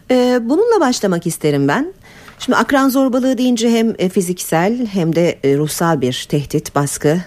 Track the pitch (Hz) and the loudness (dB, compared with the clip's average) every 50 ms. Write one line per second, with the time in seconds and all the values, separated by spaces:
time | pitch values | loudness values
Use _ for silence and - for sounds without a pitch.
0 | - - 254 254 247 247 247 247 226 226 285 349 453 480 453 403 311 254 247 - | -4 0 2 2 2 2 2 0 0 0 0 2 2 2 2 2 2 0 0 0
1 | - 196 180 170 - 170 156 - - 151 143 139 139 139 147 214 285 359 381 - | 0 -2 -2 -2 -2 -4 -6 -2 -2 0 0 2 2 2 0 0 -2 -4 -8 -14
2 | - - - - - - - - - - 240 - 233 - 277 269 269 277 233 269 | -20 -20 -20 -20 -20 -20 -20 -8 -4 0 0 0 2 2 2 2 2 2 2 2
3 | 269 262 233 262 247 262 262 220 254 254 247 220 220 240 233 233 226 226 208 - | 2 2 2 0 0 0 0 0 0 0 0 2 2 2 2 2 2 0 0 0
4 | 180 185 - 208 180 175 180 - - - 165 160 175 202 233 247 247 214 190 196 | -2 -2 0 0 -2 -2 -4 -6 -6 -4 -2 0 0 0 -2 -2 -4 -4 -2 -2
5 | 160 165 156 165 175 165 - - - 139 139 143 151 151 - - 175 165 165 131 | 0 0 0 2 0 0 0 0 0 0 0 2 0 -2 -2 -2 0 0 0 0
6 | 131 123 131 - - - - 147 139 - - 151 151 - - 143 143 143 - - | 0 -2 -4 -4 -6 -4 -4 -4 -2 -2 -4 -4 -4 -4 -4 -2 -2 -2 -4 -2
7 | - 147 156 185 175 | 0 0 0 0 -4